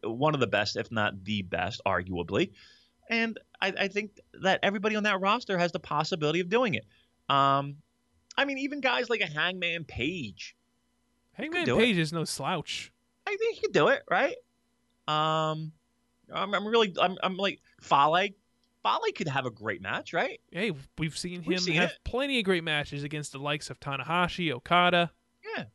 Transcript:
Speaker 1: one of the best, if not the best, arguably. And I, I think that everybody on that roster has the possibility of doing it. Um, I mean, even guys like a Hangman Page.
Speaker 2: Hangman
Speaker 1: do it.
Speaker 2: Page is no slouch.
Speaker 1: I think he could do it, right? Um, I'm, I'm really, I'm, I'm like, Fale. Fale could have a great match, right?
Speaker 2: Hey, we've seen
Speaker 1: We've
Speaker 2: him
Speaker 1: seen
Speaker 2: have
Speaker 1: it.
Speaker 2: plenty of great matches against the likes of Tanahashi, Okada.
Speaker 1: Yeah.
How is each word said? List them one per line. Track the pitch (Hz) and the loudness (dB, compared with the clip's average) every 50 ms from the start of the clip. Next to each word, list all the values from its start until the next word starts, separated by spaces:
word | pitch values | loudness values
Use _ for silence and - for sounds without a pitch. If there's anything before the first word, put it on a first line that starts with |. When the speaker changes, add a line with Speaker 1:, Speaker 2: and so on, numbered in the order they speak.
Speaker 1:
one | - 104 113 120 139 156 151 | -4 -6 -2 2 2 2 4
of | 139 | 2
the | 123 | 0
best, | 101 92 101 104 104 - | 2 2 2 0 0 -2
if | 117 110 - | -4 -4 -2
not | 117 110 104 104 98 98 95 | 0 0 0 0 0 -4 -6
the | 95 107 104 | -4 -4 -4
best, | 95 87 - 90 90 92 113 - - | -2 -4 -2 -2 -2 -4 -4 -4 -2
arguably. | 98 95 90 90 92 92 87 87 82 95 110 175 - - - - - - _ _ _ _ _ _ - | 0 0 0 -2 -2 -4 -6 -4 0 0 0 0 0 -4 -20 -20 -20 -20 _ _ _ _ _ _ -4
And | 233 226 226 226 214 - _ _ _ _ | -2 -2 -2 -2 -4 -10 _ _ _ _
I, | - 196 185 - | -4 -2 0 -2
I | 196 196 | -4 -2
think | 196 208 214 208 _ - _ _ - - | -2 -6 -6 -6 _ -20 _ _ -16 -2
that | - 190 185 - | 2 2 2 4
everybody | - 196 196 220 190 214 214 | 2 0 0 0 -2 -2 -2
on | 214 | 0
that | 202 214 202 190 | 0 0 0 0
roster | 185 196 214 247 - - 196 175 | 2 0 0 0 0 -2 0 0
has | 175 175 | 0 0
the | - 175 | 0 -6
possibility | - - 160 147 160 156 196 170 147 147 156 175 | -6 -2 0 0 0 0 -2 0 0 0 0 0
of | 180 175 | 0 0
doing | 196 240 262 220 143 | 2 2 2 2 0
it. | - - _ _ _ _ _ _ _ _ - | -4 -6 _ _ _ _ _ _ _ _ 2
Um, | 139 139 139 139 139 139 139 143 143 147 _ _ _ _ _ _ _ _ _ _ - - | 4 6 6 6 4 2 0 -4 -10 -14 _ _ _ _ _ _ _ _ _ _ -2 -2
I | 269 | 0
mean, | 285 277 262 | 0 0 -4
even | 277 285 285 294 | -4 -6 -6 -2
guys | 247 262 247 254 247 - | 0 0 0 0 0 0
like | 233 214 | 0 0
a | 202 | 0
Hangman | 170 147 151 160 175 185 185 175 170 165 170 160 | -2 0 0 0 0 0 -2 -2 -2 -2 -4 -6
Page. | - - 104 117 151 185 180 131 104 95 - - - - _ _ _ _ _ _ _ _ _ _ _ _ _ _ _ | -8 -6 -4 -2 -2 -2 -4 -8 -8 -10 -12 -16 -18 -18 _ _ _ _ _ _ _ _ _ _ _ _ _ _ _
Speaker 2:
Hangman | _ - 240 311 330 359 339 | _ -10 -8 -4 -2 -2 0
Speaker 1:
do | 196 120 180 | 2 4 4
it. | |
Speaker 2:
Page | 226 254 208 170 | 4 4 4 2
is | 160 147 | 0 0
no | 165 165 156 | -2 -4 -4
slouch. | - - - 135 143 185 160 147 - - - - - _ _ _ _ _ _ _ | -4 -6 -6 -4 -4 -4 -4 -4 -6 -8 -10 -10 -12 _ _ _ _ _ _ _
Speaker 1:
I | 403 403 | -6 -4
think | 392 453 466 403 | -2 -2 -2 -2
he | - | -2
could | - 392 | -4 2
do | 185 - 147 208 | 4 4 6 6
it, | 269 - - - | 4 2 0 -2
right? | 170 185 240 - 165 - _ _ _ _ _ _ _ _ _ _ _ _ _ - | 0 2 2 0 -2 -6 _ _ _ _ _ _ _ _ _ _ _ _ _ 0
Um, | 151 151 156 156 156 160 156 156 156 156 156 156 - _ _ _ _ _ _ _ _ _ _ _ | 2 2 2 2 2 2 2 0 -2 -4 -6 -10 -12 _ _ _ _ _ _ _ _ _ _ _
I'm, | - - 196 196 208 | -4 -4 -2 0 0
I'm | 190 202 | -2 0
really, | 214 226 233 226 208 165 - | 4 4 4 4 4 4 2
I'm, | - 180 190 - | 2 2 2 0
I'm | - 185 190 | -2 -2 -2
like, | 180 196 196 156 - _ _ _ _ | 0 -2 -2 -2 -4 _ _ _ _
Fale. | - - 165 143 143 151 160 180 196 208 196 _ _ _ _ _ _ _ _ _ | -2 2 4 6 6 6 6 4 2 2 -2 _ _ _ _ _ _ _ _ _
Fale | _ 208 220 320 453 440 - | _ 0 0 2 0 -2 -2
could | - 202 156 | -2 -4 -2
have | 131 139 131 | -2 -2 -2
a | 123 | -2
great | 107 113 107 110 104 - | -8 -6 -6 -6 -6 -4
match, | 95 98 120 - - - | -6 -6 -6 -6 -6 -4
right? | - 165 - 277 - - _ _ | -2 -2 -2 -2 -4 -10 _ _
Speaker 2:
Hey, | - 170 208 233 165 135 135 - _ - | -6 -4 -4 -4 -4 -6 -12 -18 _ -6
we've | 156 165 - | -6 -6 -4
seen | - - 180 180 175 160 | -8 -10 -8 -10 -8 -4
Speaker 1:
We've | - 180 185 | -2 -2 0
Speaker 2:
him | 180 | 0
Speaker 1:
seen | 180 160 | 0 2
Speaker 2:
have | 151 - - | 2 2 0
Speaker 1:
it. | - - _ | -2 -8 _
Speaker 2:
plenty | - - 240 277 285 269 247 | -6 -4 -2 -2 0 0 0
of | 208 | 2
great | 190 190 175 165 | 2 0 0 0
matches | 165 151 147 143 - - 143 139 | -2 -2 -2 -2 -4 -6 -8 -8
against | 143 151 151 147 - | -6 -6 -8 -8 -8
the | - 135 | -10 -8
likes | 139 143 147 151 - - | -4 -4 -4 -4 -6 -10
of | 127 _ | -14 _
Tanahashi, | - 147 135 135 131 160 165 180 180 160 - - 180 160 | -8 -8 -6 -6 -4 -2 0 2 2 0 0 -2 -2 -2
Okada. | 131 120 _ - 175 180 180 180 175 175 170 165 _ _ _ _ _ _ _ 415 453 | -2 -4 _ 4 6 6 6 6 6 4 2 2 _ _ _ _ _ _ _ -8 -8
Speaker 1:
Yeah. | 359 165 - | -8 -8 -10